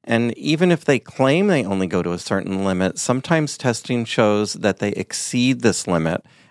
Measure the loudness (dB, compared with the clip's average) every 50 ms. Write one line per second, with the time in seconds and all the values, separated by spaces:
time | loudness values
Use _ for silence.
0 | _ -2 0 0 0 -2 -4 -4 -2 -2 0 2 4 4 2 2 2 2 0 0
1 | 0 -4 -2 0 2 2 2 2 2 2 2 0 0 0 -2 -2 -2 0 0 -2
2 | 0 -2 -4 -6 -4 -4 -2 -2 -2 -2 -4 -2 0 0 0 0 0 -2 -2 -2
3 | -2 -2 -2 -2 0 0 0 0 0 -2 -4 -2 -2 -2 -2 -2 -4 -4 -4 -4
4 | -4 -2 0 2 4 4 4 2 0 -2 -4 -2 0 -2 0 0 -2 -4 -4 -4
5 | -6 -6 -8 -8 -6 -2 0 2 2 2 2 2 2 2 2 0 0 0 0 0
6 | 2 0 -2 -4 -6 _ _ _ _ _